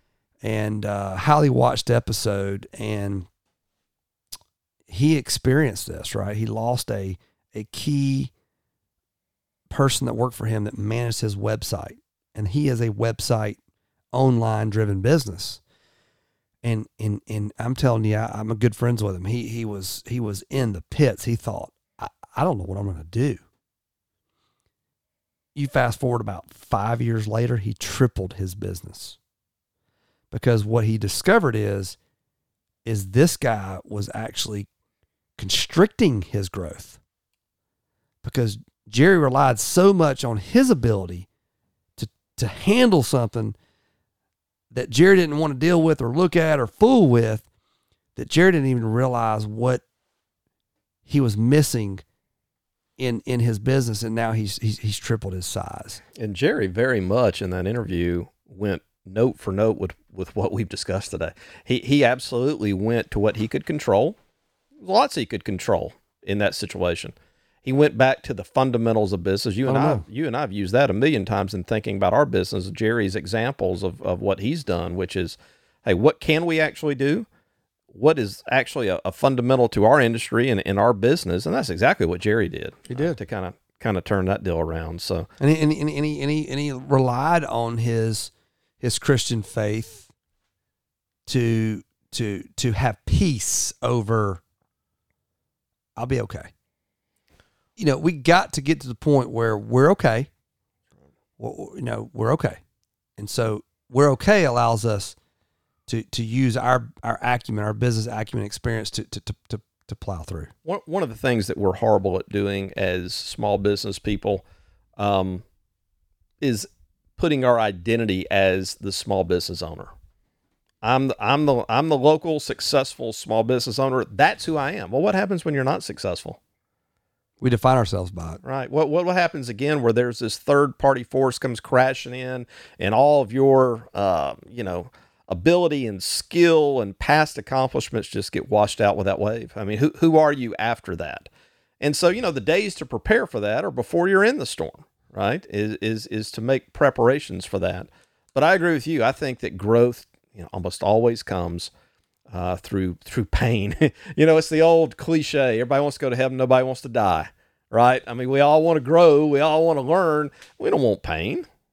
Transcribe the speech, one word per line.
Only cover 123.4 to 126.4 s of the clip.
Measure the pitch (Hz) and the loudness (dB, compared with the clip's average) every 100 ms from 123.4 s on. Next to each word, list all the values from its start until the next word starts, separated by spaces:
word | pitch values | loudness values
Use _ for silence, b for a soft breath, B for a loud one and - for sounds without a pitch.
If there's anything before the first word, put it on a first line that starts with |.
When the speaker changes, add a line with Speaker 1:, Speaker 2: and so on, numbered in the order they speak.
Speaker 2:
business | 113 123 120 113 | 2 0 -2 -2
owner. | 135 127 | 0 -2
That's | - 101 165 - | -2 2 2 2
who | - 151 | -4 -4
I | 139 | -4
am. | 190 90 | -6 -4
Well, | 127 | 0
what | 202 | 0
happens | 190 190 175 | 0 -2 -4
when | 165 | -2
you're | 139 | -2
not | 131 185 | 0 -2
successful? | - - 98 85 - - | -6 -8 -6 -6 -10 -18